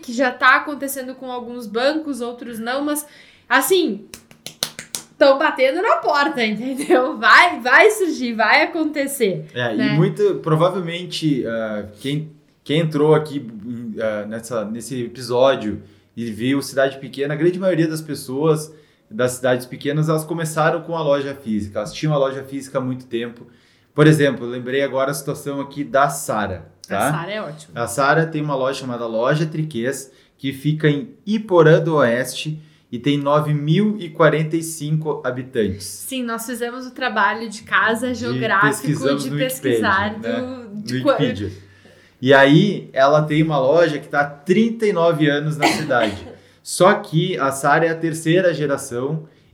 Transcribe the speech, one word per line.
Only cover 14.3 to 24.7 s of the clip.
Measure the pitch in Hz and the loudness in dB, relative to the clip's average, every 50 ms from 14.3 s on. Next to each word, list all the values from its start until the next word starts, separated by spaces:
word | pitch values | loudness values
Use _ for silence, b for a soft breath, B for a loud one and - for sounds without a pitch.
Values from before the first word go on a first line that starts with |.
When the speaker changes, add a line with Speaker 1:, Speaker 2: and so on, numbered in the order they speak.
| 110 117 110 - 131 113 101 | -8 -10 -8 -6 -4 -4 -4
Speaker 2:
nesse | 104 113 117 107 - 139 123 120 | -4 -6 -8 -8 -8 -6 -6 -6
episódio | 107 - - 123 110 123 123 131 135 131 117 107 107 92 - B B B B B B B | -8 -8 -10 -6 -2 2 4 4 4 4 2 0 -4 -6 -6 B B B B B B B
e | 113 117 117 | -10 -8 -8
viu | 107 104 120 131 139 139 135 | -6 -4 -2 0 0 0 -2
Cidade | - - 135 135 139 135 - | -4 0 2 2 2 0 -4
Pequena, | - 123 - 139 139 143 151 | -14 -12 -6 -6 -4 -4 -2
a | |
grande | - 160 180 185 180 | 0 2 0 0 2
maioria | 190 185 170 156 165 | 0 0 2 2 2
das | 156 160 156 | 0 0 -4
pessoas | 156 - 139 - - 127 127 139 156 160 151 151 156 - b b b b b b b b | -6 -8 -10 -10 -8 -8 -4 0 2 2 2 0 -2 -8 b b b b b b b b
das | 107 107 127 127 - | -4 -2 -2 -2 -2
cidades | - 131 127 127 123 123 | 0 0 0 0 0 -2
pequenas, | - - - - 143 143 156 151 160 | -8 -12 -8 -6 -2 -2 0 0 0
elas | 156 156 156 | 0 0 -2
começaram | - 170 165 165 156 - 160 151 165 165 170 160 | -4 -6 -6 -6 -4 -2 0 0 2 0 0 -4
com | 165 170 | -6 -4
a | 165 151 | -2 0
loja | 143 143 143 139 139 135 | 2 2 0 0 -4 -8
física, | - - 113 107 101 101 95 - 110 | -10 -6 -4 -4 -2 -4 -4 -6 -6
elas | 104 160 - | -6 -6 -6
tinham | - 156 156 151 | -4 -2 0 2
a | 143 | 2
loja | 135 135 131 139 127 | 2 0 -2 -6 -10
física | 131 135 139 127 - - 135 | -10 -10 -12 -10 -6 -6 -4
há | |
muito | 127 127 127 127 - | -4 -4 -6 -8 -8
tempo. | - 120 117 120 117 117 - - - b b b b b b b b b | -8 -6 -6 -6 -6 -10 -14 -20 -20 b b b b b b b b b
Por | 147 151 | 6 6
exemplo, | 156 151 - 147 139 120 104 117 | 8 8 6 4 2 0 -2 -6
eu | 120 | -8
lembrei | 123 127 117 127 | -8 -8 -6 -4